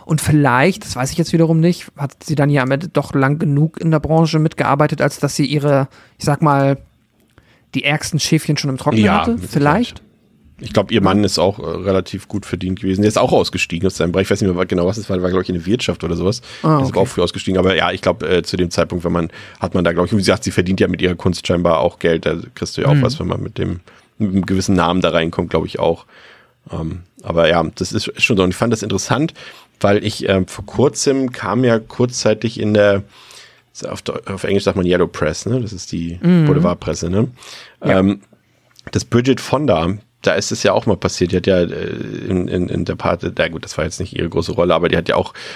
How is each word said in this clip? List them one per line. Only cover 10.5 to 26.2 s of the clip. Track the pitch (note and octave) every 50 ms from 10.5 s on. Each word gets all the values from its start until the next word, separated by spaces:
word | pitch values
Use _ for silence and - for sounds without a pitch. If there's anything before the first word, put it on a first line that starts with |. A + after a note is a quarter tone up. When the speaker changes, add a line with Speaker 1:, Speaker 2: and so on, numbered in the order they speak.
| _ -
Speaker 2:
Ich | - - -
glaub, | A2 G2 G2
ihr | A2 A2
Mann | F#2+ F#2+ F#2+ G2+ G#2
ist | F#2+ - -
auch, | E2 F#2+ G2+ -
äh, | E2
relativ | D#2+ E2 F2 F#2 G2 F#2+ F#2+ F2+ - - F#2+ - -
gut | - G#2 G2+
verdient | - - F2 F2+ F#2 F#2+ F2+
gewesen. | - F#2+ F#2+ F#2
Der | G#2 G#2+
ist | G#2+ -
auch | A#2 D3+
ausgestiegen | F3+ - - - - F2+ - - F2 E2+ F2 F#2+
aus | -
seinem | - E2+ E2+
Bereich. | F2 F#2 F#2+
Ich | -
weiß | G#2 F#2+
nicht | A2 F#2+ F2+
mehr | F2 F#2
genau, | F2+ G2+ F2+ F2 F#2
was | A2 A2
es | G2 -
war. | G2
Der | F#2 F2+
war, | F2+
glaub | F2+ F#2+
ich, | F#2 -
in | F2+
der | F2 E2
Wirtschaft | F2+ G#2+ B2 - - F2 - -
oder | E2 E2+ E2+
sowas. | F2 F#2 A2 A#2+ - - - - -
Speaker 1:
Ah, | D#3+ D#3 D3
Speaker 2:
Der |
ist | C3+ -
aber |
Speaker 1:
okay. | - F2+
Speaker 2:
auch | G2 -
früh | - -
ausgestiegen. | F2 - - G2 - - F#2+ F#2
Aber | F#2 F#2+ F#2+ D#2+
ja, | D#2+ F2+ F#2
ich | F#2+
glaub, | - - F2 - -
äh, | D#2 F#2 F2 E2
zu | - - F2+
dem | F2+ E2+
Zeitpunkt, | - - E2+ D#2 - F2+ E2
wenn | F2 F2
man, | F2 E2+ E2 - - - - - -
hat | - F2+ -
man | G2 F2
da, | E2+ E2+
glaub | E2+ F2+ F2
ich, |
wie | - G#2
gesagt, | F#2 F2 F#2+ F2+ -
sie | G2
verdient | - - F2+ F2+ F#2+ F#2
ja | G#2+ F#2
mit | F2+ E2+
ihrer | F2+ F2+ F2+
Kunst | F2 - G2 F2 - - -
scheinbar | F#2 F2 F2 F2 E2 D#2
auch | C#2 F2 - -
Geld. | - F2 E2 E2 -
Da | D#2+ D#2+ E2+ - - -
kriegst | - - - -
du | -
ja | - C#3+
auch | D3
Speaker 1:
Mhm. | D3 B2+
Speaker 2:
was, | - C3 -
wenn | F2 F2
man | F2+ F#2+
mit | G2 G2 G#2 -
dem, | F#2+ F#2 F2+ F2+ - - - - _ _ _ -
mit | G#2+ G2
einem | F#2 G2 F2+
gewissen | E2 F#2+ F#2+ F#2 - G2
Namen | F2+ E2+ E2 F2 F#2
da | F2 E2+
reinkommt, | D#2 E2+ E2 E2 - - F2+ E2+
glaub | - E2+ E2
ich | - - -
auch. | - D#2 E2+ - - _ _ -